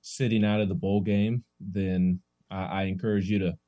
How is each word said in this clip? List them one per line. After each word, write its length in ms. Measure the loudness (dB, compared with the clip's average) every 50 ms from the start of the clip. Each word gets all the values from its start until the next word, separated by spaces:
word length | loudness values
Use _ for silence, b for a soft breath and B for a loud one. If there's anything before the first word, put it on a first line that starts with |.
sitting 420 | _ -16 -6 -2 -2 0 2 2 2
out 180 | 2 2 2
of 60 | 2 0
the 80 | -2
bowl 240 | -2 0 2 2 2
game, 460 | 2 2 2 2 2 2 0 -2 -4 _ _ _
then 580 | -12 -6 -4 -2 -2 0 2 2 2 2 2 0 _ _ _ _ _ _
I, 140 | -8 -8 -6
I 180 | -4 -4 -4 -2
encourage 460 | -2 -4 -2 -2 0 0 0 0 0
you 100 | 0 0
to 180 | 0 0 -2 -4 _